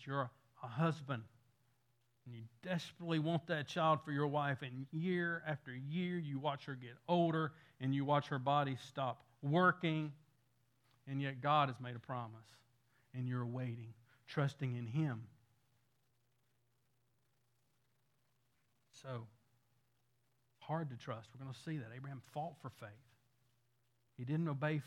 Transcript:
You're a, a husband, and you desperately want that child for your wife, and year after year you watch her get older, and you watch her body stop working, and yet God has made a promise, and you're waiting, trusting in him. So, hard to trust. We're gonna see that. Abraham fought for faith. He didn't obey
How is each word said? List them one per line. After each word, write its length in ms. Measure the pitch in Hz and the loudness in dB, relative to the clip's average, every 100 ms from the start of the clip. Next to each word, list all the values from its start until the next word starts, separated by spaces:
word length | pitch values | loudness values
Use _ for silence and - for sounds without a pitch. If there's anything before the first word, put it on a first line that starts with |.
You're 180 | 135 139 | -4 -2
a, 80 | 123 - _ - | -2 -6 _ -14
a 60 | 123 | -8
husband, 560 | 117 165 156 135 120 110 - _ _ _ _ _ _ _ _ | 2 2 2 -2 -4 -4 -20 _ _ _ _ _ _ _ _
and 120 | 123 117 | -16 -14
you 60 | 110 - | -14 -12
desperately 560 | 180 175 - - 170 160 | -2 -2 -2 -8 0 2
want 300 | 156 170 - | 4 2 2
that 180 | 156 135 | -2 0
child 320 | 180 160 151 | 2 6 4
for 80 | 151 | 2
your 160 | 143 147 | 2 2
wife, 300 | 147 143 131 | 2 2 0
and 240 | 131 127 135 | -4 -8 -6
year 500 | 160 180 180 170 165 | -2 2 2 2 -2
after 300 | 160 147 123 | -2 -4 -4
year 440 | 127 139 170 180 180 | -8 -4 -2 0 -2
you 200 | 147 135 | -2 -2
watch 280 | 147 139 - | -2 -2 -6
her 100 | 127 | -8
get 180 | 120 120 - | -10 -12 2
older, 420 | 175 170 160 156 - - - | 4 4 4 0 -4 -20 -4
and 120 | 131 | 0
you 120 | 139 | 2
watch 240 | 139 143 - | 4 2 2
her 100 | 139 | 0
body 380 | 131 147 139 127 - | 4 4 4 -2 -6
stop 380 | - 131 - - - | -4 -4 -4 -12 -6
working, 720 | 143 165 180 180 170 156 151 139 _ _ _ _ _ _ _ _ - | 2 8 8 6 2 0 -2 -8 _ _ _ _ _ _ _ _ -6
and 120 | 135 | -2
yet 200 | 139 131 | -2 -2
God 280 | 143 151 135 | 4 6 6
has 120 | 117 | 0
made 160 | 123 117 | -8 -8
a 40 | |
promise, 460 | - 123 117 110 - - _ _ _ _ _ | -6 -6 -6 -12 -20 -20 _ _ _ _ _
and 140 | 127 123 | -4 -2
you're 180 | 127 | -2
waiting, 480 | 120 127 127 117 113 - - _ - | -2 -2 -4 -6 -10 -16 -20 _ -6
trusting 480 | - 139 - 131 120 | 2 2 2 -2 -2
in 100 | 117 | -2
him. 360 | 143 151 113 113 - _ _ _ _ _ _ _ _ _ _ _ _ _ _ _ _ _ _ _ _ _ _ _ _ _ _ _ _ _ _ _ _ _ _ _ - | 0 0 0 -8 -20 _ _ _ _ _ _ _ _ _ _ _ _ _ _ _ _ _ _ _ _ _ _ _ _ _ _ _ _ _ _ _ _ _ _ _ -16
So, 240 | 135 123 113 _ _ _ _ _ _ _ _ _ _ _ _ _ | -8 -8 -8 _ _ _ _ _ _ _ _ _ _ _ _ _
hard 320 | - 160 151 | -4 -4 -4
to 60 | 117 | -8
trust. 320 | - 113 107 | -8 -8 -10
We're 120 | 120 | -16
gonna 120 | 135 127 | -14 -12
see 120 | 165 156 | -8 -8
that. 140 | 110 | -8
Abraham 280 | 123 139 135 - | -12 -12 -12 -10
fought 220 | 151 165 147 | -8 -8 -8
for 100 | 131 | -14
faith. 180 | - 107 104 - _ _ _ _ _ _ _ _ _ _ - | -12 -16 -16 -20 _ _ _ _ _ _ _ _ _ _ -10
He 80 | |
didn't 240 | 123 156 165 | -2 0 0
obey 300 | 139 151 156 | 0 0 0